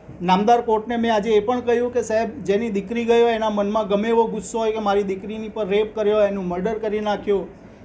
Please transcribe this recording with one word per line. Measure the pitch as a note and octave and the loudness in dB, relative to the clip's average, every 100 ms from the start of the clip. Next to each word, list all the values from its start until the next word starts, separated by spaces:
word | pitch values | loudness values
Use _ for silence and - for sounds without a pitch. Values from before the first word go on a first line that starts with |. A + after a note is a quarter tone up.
| - - | -20 -6
નામદાર | F3 F#3 G#3 A#3+ | 0 2 6 4
કોર્ટને | A#3 A3 A3 A#3 | 4 -2 0 -2
મેં | A#3 A3 | 0 0
આજે | A3 | 2
એ | G#3+ | 2
પણ | G#3 B3 | 2 -2
કહ્યું | A#3+ A#3+ B3 | 0 0 0
કે | B3 | -2
સાહેબ, | A3+ A3 A3+ C4 | -2 -2 -2 -6
જેની | F3 G3+ A#3 | -2 0 0
દીકરી | G3 F#3+ A#3 A#3 | -4 -4 -4 2
ગયો | A#3 A#3 | 4 4
એના | A3 A3 | 2 0
મનમાં | G#3 G3+ A3 G3+ | 0 0 0 0
ગમે | G3+ A3+ | 0 2
એવો | A#3 A3 | 2 2
ગુસ્સો | G#3+ - A3+ | -2 -6 -4
હોય | A3 | -2
કે | A3 | -2
મારી | G#3 G3 | 0 0
દીકરીની | G3 F#3+ G3+ A3 A3 | 0 -6 -8 -10 -10
પર | A3 F#3+ | -6 -2
રેપ | G3+ G#3+ A3 | 0 0 -2
કર્યો, | G#3 G#3+ | 0 2
એનું | G3+ G3+ F3+ | 2 0 -4
મર્ડર | F3 G3 A3 | -4 -2 -2
કરી | A3 G#3+ | -4 -2
નાખ્યું, | G#3+ G3+ G#3 G3 - - - - | -2 -2 0 -2 -2 -12 -20 -20